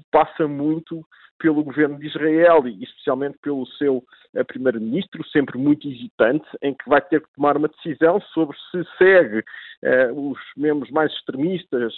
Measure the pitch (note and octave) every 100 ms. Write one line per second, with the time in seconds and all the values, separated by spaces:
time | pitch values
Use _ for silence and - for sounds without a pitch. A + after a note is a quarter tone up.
0 | - D#3 D#3 - D#3 C#3+ D3 D#3+ - E3
1 | - _ _ _ D#3+ D3+ D3+ C3 D3 C#3+
2 | D3+ C#3+ D#3 D#3+ E3+ D#3+ B2 F#2+ B2+ -
3 | - C3 C#3 C#3 D3 C#3 B2 - C#3+ C3
4 | - _ _ - B2+ B2 C3 A#2 A2 D3+
5 | - - - D3+ C3 B2 C#3+ D3 C#3+ A#2+
6 | B2 - A2+ D3+ - - C#3+ C3 A#2+ C#3+
7 | - D#3 - - C#3+ D3 D3+ - E3+ C3
8 | D#3+ G3 - D#3+ D#3 - - F3+ E3+ -
9 | F#3 F#3 B2+ G#2+ - - - - C3+ C3
10 | B2+ C#3+ C#3+ B2 - - D3 D3 A#2+ D3+
11 | D3+ - - C3 D#3+ F#3 - B2+ A2+